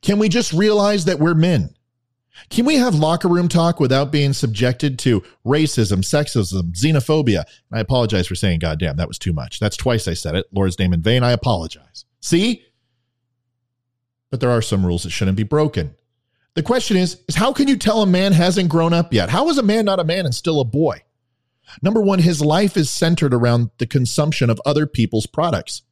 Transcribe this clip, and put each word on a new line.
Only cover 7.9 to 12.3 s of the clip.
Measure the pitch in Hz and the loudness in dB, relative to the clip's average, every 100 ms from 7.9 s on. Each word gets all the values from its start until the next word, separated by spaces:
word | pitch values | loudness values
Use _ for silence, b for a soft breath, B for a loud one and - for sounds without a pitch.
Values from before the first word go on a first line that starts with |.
| 131 117 101 87 | 0 0 0 -2
for | 90 | -2
saying | 101 85 | -2 0
goddamn. | 82 76 85 71 | -2 -4 -4 -4
That | 80 | -6
was | - | -6
too | - | -4
much. | 78 62 - | -4 -6 -4
That's | 107 - | -4 -4
twice | 131 117 - | -2 -2 -2
I | |
said | 85 - 82 | -6 -4 -6
it. | - | -4
Lord's | 98 95 90 | -2 -2 0
name | 92 | 0
in | 87 | 0
vain. | 82 123 | 2 0
I | 123 | 2
apologize. | 120 - 98 82 - _ - - _ | 0 0 -2 -4 -14 _ -20 -20 _
See? | - | 0